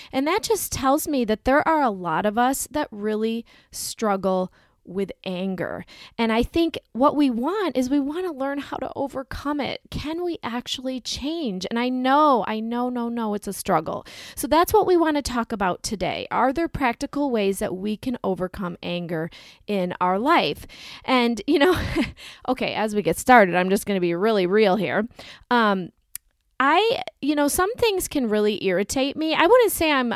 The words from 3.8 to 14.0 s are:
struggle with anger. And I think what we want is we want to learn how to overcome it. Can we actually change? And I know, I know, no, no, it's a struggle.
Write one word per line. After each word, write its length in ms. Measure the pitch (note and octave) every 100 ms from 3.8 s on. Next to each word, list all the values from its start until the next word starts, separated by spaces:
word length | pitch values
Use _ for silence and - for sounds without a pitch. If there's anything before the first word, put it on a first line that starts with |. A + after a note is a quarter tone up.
| -
struggle 640 | - A3 G3 F#3+ F#3 F#3 _ _ _
with 280 | - F#3 G3 -
anger. 640 | F#3+ F3+ F#3+ F3+ D#3 F2 - - - -
And 160 | A3+
I 80 | A3
think 360 | B3+ E4+ E4 - -
what 220 | A3+ C#4 C#4
we 140 | C#4
want 480 | A3+ C4+ G#4 F4+ C4
is 100 | B3+
we 80 | C#4+
want 260 | C4+ D#4 F#4
to 60 |
learn 260 | C4+ C4+ C#4+
how 200 | - -
to 140 | - -
overcome 640 | C4+ C4 C4 - C#4+ D4
it. 180 | B3+ - -
Can 320 | - C#4+ E4
we 160 | F4 E4
actually 580 | - A#3+ - - C4 C4
change? 680 | - - C#4 E4+ C4+ F#3 F3+
And 80 | A#3
I 120 | B3
know, 540 | B3+ B3+ C#4 D4+ B3 -
I 120 | A3
know, 280 | A3+ A#3+ B3
no, 180 | B3 A#3
no, 280 | A#3 A3 G#3
it's 120 | G3+
a 60 |
struggle. 520 | F#3 - E3 D#3+ -